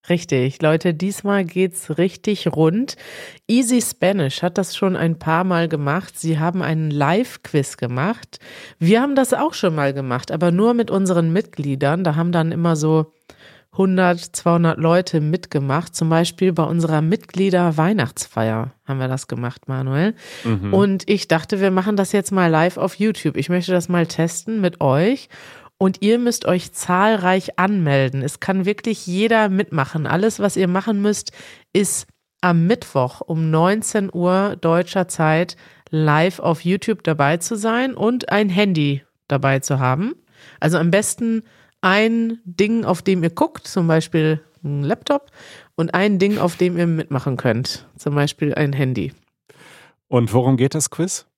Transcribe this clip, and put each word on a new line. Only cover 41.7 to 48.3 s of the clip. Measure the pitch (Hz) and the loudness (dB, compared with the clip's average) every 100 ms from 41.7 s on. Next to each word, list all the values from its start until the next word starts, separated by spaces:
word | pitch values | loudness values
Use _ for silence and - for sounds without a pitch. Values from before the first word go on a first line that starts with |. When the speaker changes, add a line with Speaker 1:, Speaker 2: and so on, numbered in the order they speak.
| _ | _
Speaker 1:
ein | 190 196 220 233 226 226 | 0 2 2 0 -2 -4
Ding, | 180 170 208 226 | -12 -2 0 2
auf | 214 170 | 0 -2
dem | - 185 | 0 0
ihr | 165 | 0
guckt, | 165 - - - | 0 -4 -4 -6
zum | - 165 | -2 2
Beispiel | 160 160 165 156 151 - _ | 2 2 0 2 0 -6 _
ein | 147 143 | -6 -4
Laptop, | 143 233 - 285 - - - - - - | -2 -4 -2 -4 -4 -20 -20 -20 -14 -4
und | 165 | -2
ein | 180 208 196 | 2 2 2
Ding, | 202 208 | 2 2
auf | 175 - | -2 0
dem | 180 170 | 0 2
ihr | 170 | 0
mitmachen | 160 - 135 147 123 | 0 -2 -4 -2 0
könnt, | 127 113 127 - - - | 0 0 -2 -10 -16 -8
zum | 147 143 | -2 0
Beispiel | 143 | 0